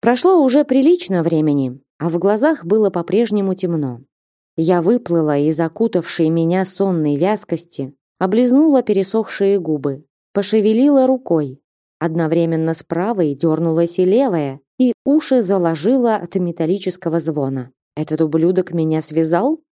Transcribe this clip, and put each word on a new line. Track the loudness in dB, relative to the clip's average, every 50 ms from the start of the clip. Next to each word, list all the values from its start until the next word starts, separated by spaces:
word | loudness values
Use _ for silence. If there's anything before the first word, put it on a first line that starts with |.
Прошло | 2 2 0 4 4 4 4 6 4
уже | 4 4 2 2
прилично | 2 2 2 4 4 2 2 0 -2 -2 0 0
времени, | 0 0 2 2 2 0 0 -2 -4 -6 -10 _ _ _ _
а | -6 -2
в | -2 0
глазах | 0 0 0 2 2 0 0 -2 -2
было | 0 0 2 2 0
по-прежнему | 0 -2 -4 -2 0 0 0 0 0 -2 -2 -2 -4
темно. | -2 -4 -4 -2 -2 -2 -4 -6 -10 -16 _ _ _ _ _ _ _ _ _ _
Я | -2 0 2 2 2
выплыла | 2 2 0 0 0 0 0 0 2 2 0
из | 2 0 0 0 0
окутавшей | -2 -4 -2 -2 -2 -2 0 -2 -4 -4 -2 -2 0 0
меня | 2 0 0 0 0 0 -2
сонной | -4 -4 -4 -2 -2 0 0 0 0 0
вязкости, | 0 0 0 -2 -4 -4 _ -8 -8 -8 _ -12 -10 -10 -10 -12 _ _ _ _ _
облизнула | -4 0 2 2 2 4 4 4 4 4 4 2 2
пересохшие | 2 0 0 0 0 -2 -4 -4 -4 -4 -2 0 0 0 0
губы, | 0 -2 -4 -2 -2 -6 -6 -6 -14 _ _ _ _ _ _
пошевелила | -4 -2 0 0 2 2 2 2 4 4 4 4 4 4
рукой. | 4 2 0 0 -2 -2 -2 -2 -4 -8 _ _ _ _ _ _ _ _ _
Одновременно | -6 -4 -2 -2 0 0 2 0 2 0 0 -2 -2 -2 -4
с | -6 -6
правой | _ -4 -4 -2 -2 0 0 0 -2 -2
дёрнулась | 0 0 0 0 0 0 0 0 0 0 -2 0 0
и | 0
левая, | 2 2 2 2 0 0 -2 -4 -4 -8 -10 _ _ _ _
и | 0 0 0 _ _
уши | 0 0 0 2 2 0 0 2
заложила | 2 0 2 2 0 0 0 0 0 0 2 2 0 0
от | -2 -4 -6 -4
металлического | -4 -4 -4 -4 -4 -2 -2 -2 -2 -4 -6 -8 -6 -6 -4 -4 -2
звона. | -4 -2 -4 -2 -4 -4 -4 -6 -8 -12 _ _ _ _ _
«Этот | -8 -6 -4 -2 -2 -2
ублюдок | 0 0 0 0 2 0 0 -2 -2 -4
меня | -2 -2 0 -2 -2 -4
связал?» | -2 -2 -2 0 0 0 0 0 -2 -4 -4 _ _